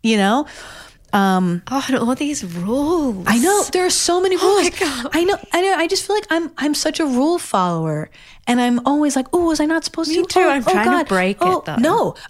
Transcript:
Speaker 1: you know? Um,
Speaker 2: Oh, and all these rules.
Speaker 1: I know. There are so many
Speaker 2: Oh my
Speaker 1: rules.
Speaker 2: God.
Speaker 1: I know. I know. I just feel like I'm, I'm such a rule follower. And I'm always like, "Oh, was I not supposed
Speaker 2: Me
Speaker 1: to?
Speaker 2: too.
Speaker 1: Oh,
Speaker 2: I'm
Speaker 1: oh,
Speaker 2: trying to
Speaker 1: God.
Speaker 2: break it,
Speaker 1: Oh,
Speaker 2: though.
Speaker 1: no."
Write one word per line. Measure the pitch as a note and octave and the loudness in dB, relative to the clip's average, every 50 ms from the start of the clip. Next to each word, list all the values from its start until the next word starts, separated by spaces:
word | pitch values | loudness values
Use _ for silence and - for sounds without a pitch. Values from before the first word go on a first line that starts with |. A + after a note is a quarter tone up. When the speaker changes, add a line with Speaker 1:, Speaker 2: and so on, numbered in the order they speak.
| - | 0
Speaker 1:
you | A3+ A3+ | 0 2
know? | G#3 G3 G3 A3+ C#4+ D4+ - - - - - - - - - - - - - - | 2 2 2 2 0 -2 -4 -10 -20 -20 -20 -20 -20 -20 -20 -20 -20 -8 -2 0
Um, | G3+ G3 F#3+ F#3 F#3 F#3 F3 F3 E3+ - - | 2 2 4 2 2 2 0 -2 -2 -4 -4
Speaker 2:
Oh, | B3+ C4+ - | -6 -4 -2
and | - C4 | 0 0
all | - A#3 A#3 C4 | 0 0 0 -2
these | - D4 D4 D4 - G#3+ | -2 -4 -4 -6 -6 -8
rules. | F3 E3+ F3 F3 G3+ A#3+ C#4 C#4+ D#4 F4+ E4 D4 B3+ G3+ F#3+ F3+ | -8 -8 -6 -4 -2 -2 0 0 0 0 0 0 -2 -4 -2 0
Speaker 1:
I | - G#3+ | 0 2
know. | A#3+ B3+ F#4 G4+ G4+ - - | 4 4 4 2 2 0 0
There | - F#4 F4+ | 0 0 0
are | F4+ | 2
so | - - - - E4+ F#4 | 0 0 0 0 0 2
many | F#4 F#4+ F#4 | 2 0 0
Speaker 2:
Oh | E4+ F#4 F#4 G4+ | 2 2 4 4
my | G4 E4+ | 4 2
Speaker 1:
rules. | F4+ - - F#4+ D4+ C4+ A#3+ A#3+ | 0 0 -2 -4 -4 -4 -6 -6
Speaker 2:
God. | C#4+ - | -2 0
Speaker 1:
I | D#4+ F4 | 0 2
know. | F#4+ G4+ - - - - | 2 0 -2 -4 -4 -2
I | F4 | 0
know. | F#4 G4 F#4 | 0 2 0
I | D4+ E4 | 0 0
just | E4 G4 F#4 - | 0 -2 -2 -2
feel | - G4+ | -2 -2
like | G#4+ G#4 - | -2 0 0
I'm, | D#4+ E4+ E4 C#4+ - | -2 -2 -2 -4 -6
I'm | - C4+ D4+ C#4+ | -4 -2 -2 -2
such | - - D#4 D#4 - | -2 -2 -4 -2 -2
a | E4 | -2
rule | C#4 B3 B3 C#4 D#4+ F4+ E4 | 0 0 2 2 2 0 -2
follower. | - - - G3 F3+ F3+ E3+ E3 D#3+ D#3+ D3+ D3+ D#3 - - - - - - - - | -4 -2 0 0 0 0 -2 -2 -2 -2 -4 -4 -6 -10 -14 -20 -20 -20 -20 -10 -4
And | - A#3+ B3 | -2 0 2
I'm | B3 B3 A#3+ A#3+ A#3+ | 2 2 0 0 0
always | C4+ C#4+ D4 D4+ C#4+ - | 0 2 2 2 0 0
like, | C4+ B3+ - | -2 -2 0
"Oh, | - F4+ E4+ | 0 0 2
was | E4 D#4 D4+ | 2 0 0
I | D4+ | 0
not | D4+ D#4+ E4 - | 0 0 -2 -4
supposed | - - E4 E4 D4 | -6 -6 -4 -4 -2
Speaker 2:
Me | D#4+ | 0
Speaker 1:
to? | F#4 F4+ | -2 0
Speaker 2:
too. | - - F#4 | 2 2 2
Speaker 1:
Oh, | F4+ D#4 | 4 4
Speaker 2:
I'm | C#4 C#4 A3 | 2 0 0
Speaker 1:
oh, | E4+ | 2
Speaker 2:
trying | F#4 G#3 A3 | 2 2 2
to | - | 2
Speaker 1:
God. | - - D4 | 2 2 0
Speaker 2:
break | - G3 F#3 F#3 F#3+ G3 | 0 0 0 2 0 0
it, | - F4 | 0 0
Speaker 1:
Oh, | F#4 F#4 D#4 - | 0 0 0 -2
Speaker 2:
though. | D#3+ D3 | -4 -2
Speaker 1:
no." | A#3 B3 D#4+ G4+ A#4 B3+ F3 - - - | 0 2 2 2 2 0 -2 -4 -8 -12